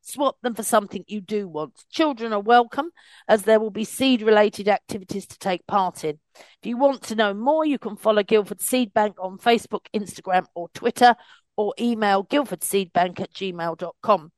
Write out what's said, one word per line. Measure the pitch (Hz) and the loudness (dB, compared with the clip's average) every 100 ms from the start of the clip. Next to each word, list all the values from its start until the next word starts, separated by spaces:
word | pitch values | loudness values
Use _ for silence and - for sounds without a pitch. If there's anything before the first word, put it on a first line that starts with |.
swap | - - 277 - | -14 -2 -2 -2
them | 247 | -8
for | 220 | -6
something | 214 220 202 202 - | 0 0 0 -12 -10
you | 208 | -12
do | 180 208 190 | -6 -6 -6
want. | 151 151 _ _ | -8 -10 _ _
Children | - 311 240 233 | -2 -2 -2 -4
are | 214 | -4
welcome, | 202 240 233 - 330 _ _ - - | 4 4 4 -4 -8 _ _ -18 0
as | 214 | 2
there | 208 220 | 4 2
will | 220 | 2
be | 202 220 | -6 -8
seed-related | - 262 247 214 214 208 - 202 | -2 0 2 4 4 4 0 -2
activities | 196 - 214 185 202 - | -2 -4 -14 -10 -10 -10
to | - | -8
take | 196 180 - | -4 -4 -2
part | 202 185 - | -2 -2 -4
in. | 156 151 _ - - _ | -8 -8 _ -20 -20 _
If | 208 | -10
you | 233 | 2
want | 277 262 | 2 0
to | - 220 | -6 0
know | 214 | 0
more, | 202 247 311 311 | 0 0 0 0
you | 262 | -2
can | 226 214 | -6 -2
follow | 220 208 | 2 2
Guildford | 196 220 196 208 | 4 2 2 -8
Seed | - 254 226 | -2 -2 0
Bank | 220 214 185 | 0 -2 -4
on | 185 196 | -12 -2
Facebook, | 240 233 - 208 - | 2 2 0 -10 -8
Instagram | 214 185 - - 185 - | -8 -8 -12 0 0 0
or | 170 170 | -14 -12
Twitter, | - 240 - 247 226 - - _ - | -4 -4 6 6 6 -6 -20 _ -4
or | 208 - | -4 -2
email | 240 226 208 196 190 | -4 0 2 0 0
guildfordseedbank | 294 285 175 - 202 185 175 180 180 | -2 -2 -6 -2 -2 0 0 0 -2
at | 190 | -12
gmail | - 196 175 165 165 | -8 -10 -6 -8 -6
dot | 175 - | -10 -6
com. | - 196 156 | 0 0 0